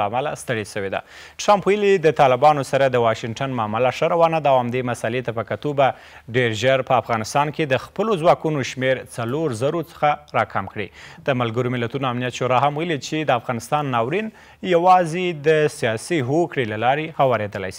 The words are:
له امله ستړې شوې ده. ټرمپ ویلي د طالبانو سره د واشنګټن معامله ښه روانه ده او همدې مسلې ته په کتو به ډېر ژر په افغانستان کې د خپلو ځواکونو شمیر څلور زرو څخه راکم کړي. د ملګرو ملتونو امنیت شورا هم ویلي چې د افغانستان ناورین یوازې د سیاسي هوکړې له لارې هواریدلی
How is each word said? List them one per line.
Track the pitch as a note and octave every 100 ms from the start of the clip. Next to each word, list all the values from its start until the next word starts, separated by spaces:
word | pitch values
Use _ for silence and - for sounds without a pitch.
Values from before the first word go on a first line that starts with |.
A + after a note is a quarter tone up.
له | G2+
امله | A#2+ D3 D3
ستړې | - A2+ G2+
شوې | G#2+ G2
ده. | F#2+ - - - -
ټرمپ | - G#3 F#3
ویلي | G#3 G3+ G3 D3+
د | C#3+
طالبانو | C#3 B2 D3 D3 C3
سره | C3+ C3+
د | B2
واشنګټن | A#2 B2+ A#2+ A2 C3+ B2+
معامله | G#2+ A2 B2+ -
ښه | D#3+
روانه | E3+ E3 D#3+ C#3+
ده |
او | C3
همدې | A#2+ B2+ B2
مسلې | A#2 A2 B2 A#2+
ته | A2+
په | A2
کتو | G#2+ D3 C#3
به | C3 - - - - A#2
ډېر | A#2+ G#2+
ژر | B2+ C3+ -
په | B2+
افغانستان | - A#2 A2 C#3+ D3
کې | C#3+ D3+
د | C3 -
خپلو | - G#3+ F#3
ځواکونو | E3 C#3+ D#3+ D3 B2
شمیر | C3 C3 B2 - -
څلور | A#2 C#3+ D#3+ A2
زرو | C3+ E3+
څخه | D3+ - D3+ D3 - B2
راکم | G#2+ G#2+ F#2+ A2
کړي. | F#2+ - - - C#3+
د | B2+
ملګرو | A#2 A#2 B2 B2
ملتونو | A#2 C3+ C3
امنیت | A#2+ B2 -
شورا | B2+ A#2+
هم | C#3+ D3
ویلي | F3 C#3+
چې | - D#3 D3
د | B2
افغانستان | - A#2 - D3+ C#3+ A#2+
ناورین | A#2 F#3 A3 - - - F#3+
یوازې | E3+ F3+ F#3 E3+ E3+ F3+ D#3 D3
د | D#3 D3+ -
سیاسي | A#2+ A2+ - E3+
هوکړې | B2 D3+ - C#3+ A2+
له | G#2+ A#2
لارې | D3 D#3 D#3
هواریدلی | C#3 A2+ G#2 G2+ F#2+